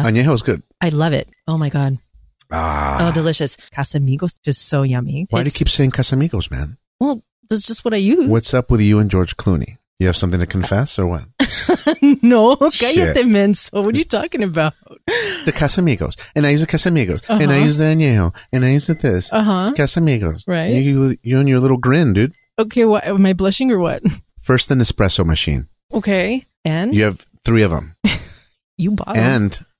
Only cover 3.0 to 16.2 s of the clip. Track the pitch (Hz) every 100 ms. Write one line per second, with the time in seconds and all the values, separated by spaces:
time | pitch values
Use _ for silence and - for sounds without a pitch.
3 | 170 165 160 156 139 - - - 139 151
4 | 135 139 180 - - 139 - 147 135 127
5 | 123 139 185 113 135 - - - 135 127
6 | 123 131 160 98 - 65 76 113 _ -
7 | 277 247 _ _ - 220 - 233 240 214
8 | 196 330 311 113 - 127 - 120 104 104
9 | 104 92 90 - - 85 57 - _ -
10 | 92 85 92 87 85 98 90 98 143 -
11 | 90 85 - - 262 - - 359 - 320
12 | 285 277 233 240 220 277 294 - 233 330
13 | 359 - 240 208 202 202 - 202 202 247
14 | 339 208 339 - 202 165 151 - _ -
15 | - 466 427 359 294 - 147 - 175 107
16 | 80 -